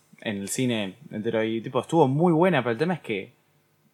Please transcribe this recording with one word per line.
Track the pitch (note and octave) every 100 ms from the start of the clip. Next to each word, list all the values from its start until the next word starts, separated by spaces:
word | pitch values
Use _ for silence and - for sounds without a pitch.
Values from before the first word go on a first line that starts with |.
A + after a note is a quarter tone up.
| _ -
en | A2+ G2+
el | G2
cine | - B2+ A2+ G2 F#2 -
entero. | G#2+ A2 A2+
Y, | A2 A2+
tipo, | C3 B2+
estuvo | - E3 C3+
muy | C#3+ F3+
buena, | D#3 F#3 C#3+
pero | A#2+
el | A2+
tema | E3
es | E3+
que, | - G2+ A2 _ _ _ _ _ _